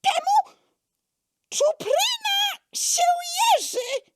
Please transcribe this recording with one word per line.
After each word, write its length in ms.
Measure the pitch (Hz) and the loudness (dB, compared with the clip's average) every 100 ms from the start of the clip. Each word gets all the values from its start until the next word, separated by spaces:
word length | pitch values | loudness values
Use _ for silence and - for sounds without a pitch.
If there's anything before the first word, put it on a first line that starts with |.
temu 560 | 762 698 640 855 - - _ _ _ _ _ _ _ _ _ | 0 -2 2 2 0 -8 _ _ _ _ _ _ _ _ _
czupryna 840 | - 605 640 403 571 855 960 880 807 831 719 _ | 0 0 0 0 0 0 -2 -2 0 -2 -4 _
się 280 | - - - 698 698 698 719 932 | -6 -2 0 2 0 -4 -2 2
jeży. 500 | 698 - 466 480 539 _ | 2 2 -6 -6 -6 _